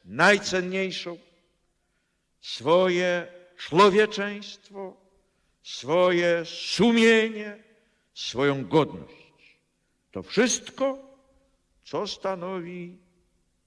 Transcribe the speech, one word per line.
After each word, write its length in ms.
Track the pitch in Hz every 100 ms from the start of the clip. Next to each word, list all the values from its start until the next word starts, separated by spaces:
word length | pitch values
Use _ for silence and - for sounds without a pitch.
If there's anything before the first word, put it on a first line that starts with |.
najcenniejszą, 1120 | 87 117 185 208 202 185 180 190 190 - 175 170 _ _ _ _ _ _ _ _ _ _ _ _
swoje 880 | - - 127 175 185 175 180 175 170 - _ -
człowieczeństwo, 1400 | - 165 202 202 214 202 202 208 202 - _ 196 190 - _ _ _ _ _ _
swoje 800 | - - 123 175 180 175 175 170
sumienie, 1200 | 165 - - - 233 233 226 226 226 214 208 208 _ _ _ _ _
swoją 540 | - - 113 139 139 113
godność. 920 | 156 139 90 - - _ _ _ _ _ _ _ _ _
To 120 | 98
wszystko, 760 | - - 240 - - - 269 269 - _ _ _ _ _ _ _
co 220 | - 151 202
stanowi 920 | - 190 185 180 190 170 180 175 180 _ _ _ _ _ _